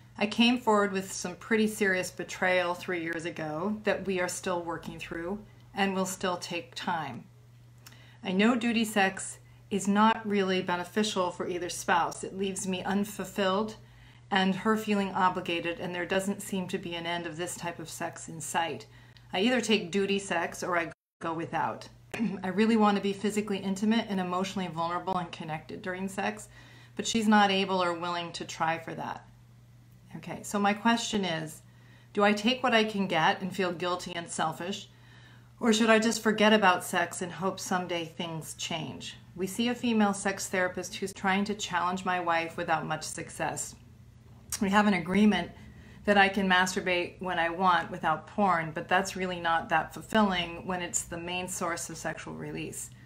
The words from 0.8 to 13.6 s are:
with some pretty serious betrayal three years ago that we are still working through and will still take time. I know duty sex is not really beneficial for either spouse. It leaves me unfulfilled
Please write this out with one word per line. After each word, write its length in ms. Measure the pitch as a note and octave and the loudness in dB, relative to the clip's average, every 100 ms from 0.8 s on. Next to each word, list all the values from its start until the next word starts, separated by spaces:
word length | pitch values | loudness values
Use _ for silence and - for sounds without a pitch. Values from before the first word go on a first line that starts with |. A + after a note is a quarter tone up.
| G3+ | 4
with 180 | F#3+ F#3+ | 0 -4
some 260 | - F#3 F3 | -6 -8 -8
pretty 300 | - A3 G#3+ | -2 2 2
serious 440 | G#3+ G3 F#3 F3+ | 2 2 2 -2
betrayal 640 | - F3 - F#3 F3+ F3 | -6 -10 -2 2 2 2
three 280 | F3+ - F3+ | -2 -4 -4
years 220 | E3 E3 | -4 -4
ago 560 | E3 D#3+ D#3 D3+ G3 G#3+ | -6 -6 -6 -4 -4 -2
that 220 | G3+ F#3 G3 | 0 0 0
we 140 | F#3 | -2
are 80 | F3+ | -2
still 340 | - G3 F3 | -4 -4 -4
working 360 | E3+ D#3 - E3 | -4 -6 -8 -12
through 460 | - E3+ E3+ G#3 - - - | -10 -8 -6 -8 -10 -20 -12
and 200 | G3 G3 | -4 -2
will 120 | F#3+ F#3+ | 0 -2
still 300 | - F#3+ F3 | -2 -4 -4
take 380 | - E3+ - | -6 -8 -8
time. 500 | - - E3+ C#3+ A#2 - - - - - - - - - - | -10 -4 -4 -4 -10 -16 -20 -20 -20 -20 -20 -20 -20 -20 -12
I 80 | F#3+ | -2
know 240 | F#3 G#3+ | 4 4
duty 300 | B3+ A#3+ A3+ | 4 2 0
sex 540 | G#3+ G#3 F#3+ F#3+ - - - - - | 0 4 2 2 -8 -12 -20 -20 -6
is 180 | G3 F#3+ | -4 2
not 400 | G3+ A3 A3+ A3 | 6 6 4 0
really 340 | G3+ F#3+ F#3 | 2 2 2
beneficial 680 | F#3 F3 F3 G#3+ G#3+ G3 F3+ | 0 -2 -2 0 0 0 -2
for 180 | F3 F3+ | -2 -4
either 220 | F3 F3 | -4 -6
spouse. 520 | - - F3+ D3+ - | -4 2 4 2 -2
It 160 | - F#3+ | -8 -4
leaves 300 | G3 F3+ F#3 | -4 -4 -4
me 160 | F#3 | -4
unfulfilled 920 | F3 G3 G3+ - F#3 - F#3+ F#3+ | 0 0 -2 -6 -8 -2 2 2